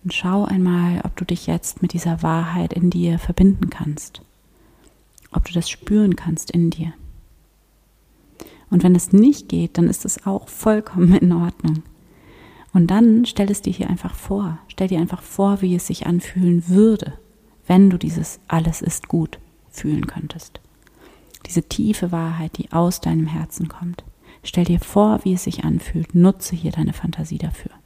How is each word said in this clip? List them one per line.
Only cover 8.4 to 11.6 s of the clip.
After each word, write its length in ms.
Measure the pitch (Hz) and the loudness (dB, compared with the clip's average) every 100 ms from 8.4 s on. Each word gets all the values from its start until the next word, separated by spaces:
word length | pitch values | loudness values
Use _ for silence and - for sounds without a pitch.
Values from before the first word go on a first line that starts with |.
| - - _ | -20 -20 _
Und 140 | 175 | 2
wenn 100 | 180 | 6
es 180 | 180 - | 4 6
nicht 360 | 190 240 294 - | 6 6 4 -2
geht, 280 | 170 170 - | -4 -2 0
dann 120 | 170 | 0
ist 160 | - | 0
es 200 | 214 - | -6 -8
auch 240 | - 196 - | -6 -6 -8
vollkommen 640 | - - 214 214 185 175 190 | -4 0 0 -2 2 6 6
in 160 | 180 | 4
Ordnung. 500 | 170 170 - | 2 -2 -4